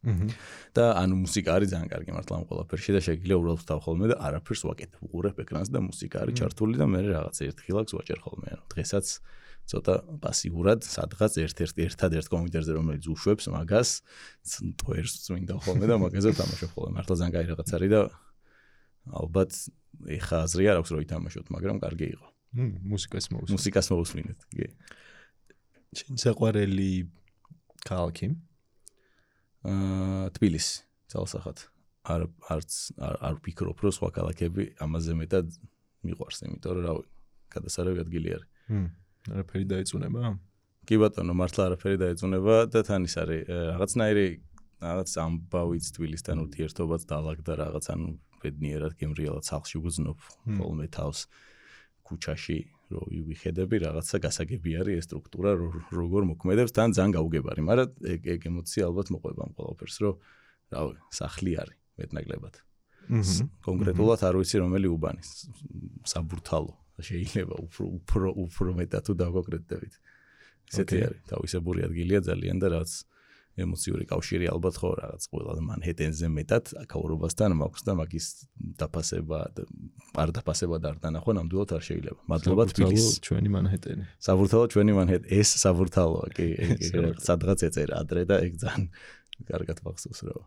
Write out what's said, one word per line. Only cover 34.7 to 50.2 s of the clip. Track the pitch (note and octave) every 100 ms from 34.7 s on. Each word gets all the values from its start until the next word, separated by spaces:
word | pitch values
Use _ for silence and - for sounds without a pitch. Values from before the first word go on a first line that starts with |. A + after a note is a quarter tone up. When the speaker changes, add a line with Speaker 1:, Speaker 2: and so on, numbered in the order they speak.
Speaker 2:
ამაზე | - D#2 E2 E2
მეტად | E2 D#2+ F#2+ E2 E2 - _ _ _
მიყვარს, | F2 E2+ - -
იმიტომ | - - F2+
რომ, | F2+
რავი, | F2 D#2+ - - - _
გადასარევი | - - - - F2+ F2+
ადგილი | E2 E2+ E2
არის. | E2+ - _
Speaker 1:
მმ, | - G#2+ F2+ E2+ _ _
არაფერი | - G2+ F2+ F#2+ F#2+
დაეწუნება? | F#2+ F#2+ - - A#2 A#2+ G2 - _ _ _
Speaker 2:
კი | - A2
ბატონო, | G#2+ - F2
მართლა | F2 F2+ -
არაფერი | F#2 F2+ G2+ G2
დაეწუნება | F2+ F2 F#2+ F#2 G2 A2+
და | A2+ A2+
თან | G#2 G2+ F2+
ის | -
არის, | E2 D#2+
ე, | - F2 E2
რაღაცნაირი, | F2 G2 B2 G#2+ G#2 G2 E2 - - -
რაღაც | _ E2+ F2 F#2
ამბავიც | - D#2+ E2+ E2+ F2+ E2+ E2+ E2
თბილისთან | - D#2+ D#2+ - D#2
ურთიერთობაც | D#2 - D#2 - E2 E2 -
დაალაგდა | D2+ D#2 D#2 D#2
რაღაც, | D#2+ D#2 D#2 -
ანუ | E2+ E2 D2 _
ბედნიერად | _ D2+ D2 D2 D2+ D2+
გემრიელად | D#2+ D2+ D2+ D2+ D2
სახლში | - D2+ - D#2+
ვგრძნობ | E2 D#2+ D2
Speaker 1:
მმ. | -